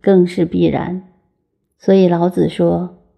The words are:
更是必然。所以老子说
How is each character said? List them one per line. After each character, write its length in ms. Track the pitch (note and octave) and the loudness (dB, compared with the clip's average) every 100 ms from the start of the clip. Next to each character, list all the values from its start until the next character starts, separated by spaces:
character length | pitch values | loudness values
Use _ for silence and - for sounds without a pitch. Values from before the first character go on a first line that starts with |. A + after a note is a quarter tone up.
更 240 | - F#3+ F3+ | 0 2 2
是 180 | F#3+ | 0
必 220 | E3 F3+ E3 | -4 0 -2
然。 360 | C#3 D3+ F#3 - _ _ _ _ _ _ _ | -2 -6 -10 -14 _ _ _ _ _ _ _
所 160 | - | 0
以 120 | G3 F#3 | 2 2
老 220 | E3+ F3 | 2 -2
子 220 | F3+ D#3+ | -2 -4
说 480 | - E3+ E3+ F3 - _ | -2 -2 -2 -6 -14 _